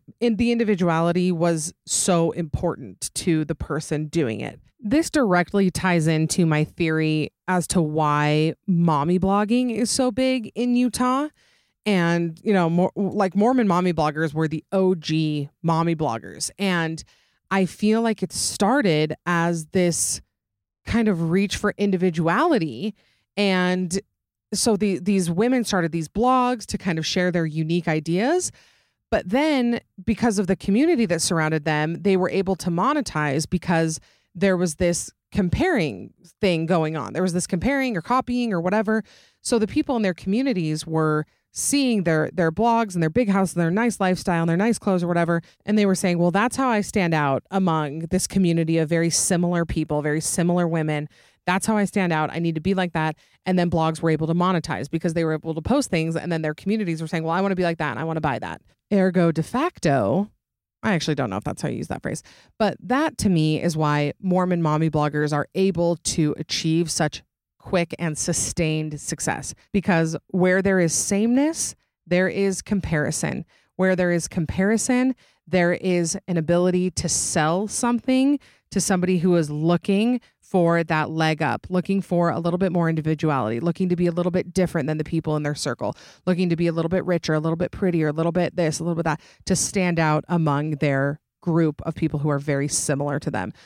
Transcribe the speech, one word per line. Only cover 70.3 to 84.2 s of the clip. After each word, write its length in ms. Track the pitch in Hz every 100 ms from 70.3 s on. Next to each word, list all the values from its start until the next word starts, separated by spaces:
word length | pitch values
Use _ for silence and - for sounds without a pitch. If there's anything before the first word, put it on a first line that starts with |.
| 185 185 185
there 180 | 190 190
is 140 | 165
sameness, 800 | - - 202 226 254 294 330 - - _ _ -
there 220 | 175 185
is 320 | - 196 185
comparison. 840 | - 202 160 156 151 160 156 - - _ _ -
Where 200 | 185 185
there 160 | 180
is 160 | 170 -
comparison, 880 | - 156 - 196 220 - 247 262 254 _ _ -
there 260 | 185 175
is 460 | 180 190 180 165 190 -
an 80 | 170
ability 540 | 156 175 180 180 180
to 180 | - 165
sell 580 | - - 170 156 175 208
something 720 | - 240 240 - 262 269 285 - _ -
to 120 | 202
somebody 360 | - 185 180 185
who 160 | 180 175
is 140 | 151
looking 680 | 151 165 170 - 196 233 247 _ _
for 440 | _ 190 170 170
that 240 | 165 156 151
leg 320 | 160 160 151
up, 260 | 151 110 -
looking 320 | 180 170 196
for 260 | - 175 170
a 100 | 135
little 200 | 170 180
bit 120 | 190
more 200 | 170 165
individuality, 680 | 160 156 156 156 135 110 117
looking 280 | 170 165 185
to 80 | 175
be 100 | 175
a 60 |
little 180 | 170